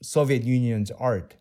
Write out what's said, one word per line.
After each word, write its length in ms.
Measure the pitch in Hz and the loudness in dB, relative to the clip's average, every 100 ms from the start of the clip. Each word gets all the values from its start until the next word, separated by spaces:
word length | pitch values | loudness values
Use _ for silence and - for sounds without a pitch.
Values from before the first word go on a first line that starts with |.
Soviet 420 | - 156 139 135 | -4 0 2 2
Union's 480 | 120 127 120 113 104 | 2 2 2 0 -4
art. 460 | - 127 101 87 - | -4 -2 -2 -4 -18